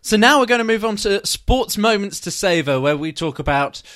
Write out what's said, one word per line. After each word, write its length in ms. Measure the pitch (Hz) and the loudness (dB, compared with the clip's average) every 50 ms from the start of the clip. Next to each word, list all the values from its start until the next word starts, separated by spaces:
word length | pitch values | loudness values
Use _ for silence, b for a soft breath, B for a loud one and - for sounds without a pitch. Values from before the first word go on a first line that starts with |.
So 160 | _ - 214 | _ 0 2
now 220 | 208 220 247 302 285 | 4 6 6 6 4
we're 60 | 254 | 4
gonna 180 | 226 247 240 233 | 2 2 0 2
move 220 | 220 226 220 214 | 0 0 0 0
on 120 | 226 208 | -2 -4
to 280 | 202 - 214 196 202 - | -2 -2 -2 -2 0 -2
Sports 540 | - - - - - 247 262 240 - - 214 | -4 -6 -4 0 0 0 0 0 -2 -2 0
Moments 400 | 208 226 220 202 202 202 160 - | 0 0 0 0 -2 -6 -8 -10
to 100 | - 175 | -10 -10
Savour, 480 | - - - 190 175 165 147 143 135 131 | -8 -2 0 0 2 2 0 0 -2 0
where 160 | 131 147 151 | 0 0 0
we 160 | 143 151 160 | 0 -4 -8
talk 280 | 151 - 170 156 135 - | -6 -6 -6 -6 -6 -4
about 420 | 147 147 143 143 143 139 - - B B B | -2 0 0 0 0 -2 -6 -14 B B B